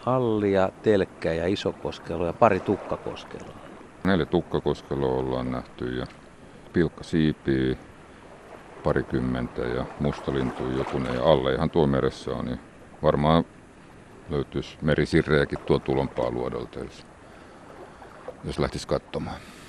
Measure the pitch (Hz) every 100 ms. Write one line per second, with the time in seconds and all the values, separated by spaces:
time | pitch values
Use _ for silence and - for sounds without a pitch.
0 | 120 127 120 107 101 95 95 - 113 101
1 | 85 - 87 82 85 101 90 - 73 -
2 | - 82 85 - 113 95 - 98 - -
3 | - - - - - - - - - -
4 | 92 92 71 87 - 80 73 69 - 69
5 | 67 65 65 64 64 64 - - 62 64
6 | - - - - - - - 90 80 -
7 | - 82 78 73 - 65 65 64 - -
8 | - - - - - - - - 76 69
9 | - 65 64 62 60 62 62 62 69 -
10 | 71 - - 69 64 - 64 65 65 69
11 | 64 62 71 71 65 65 80 85 73 67
12 | 65 - 65 62 60 64 - - - -
13 | 78 71 76 82 82 - - - - -
14 | - - - 73 65 69 - - 78 76
15 | 73 82 76 76 71 73 - 71 - 67
16 | 69 - 62 60 62 60 58 64 60 -
17 | - - - - - - - - - -
18 | - - - - 78 76 67 - - 69
19 | - - - - - -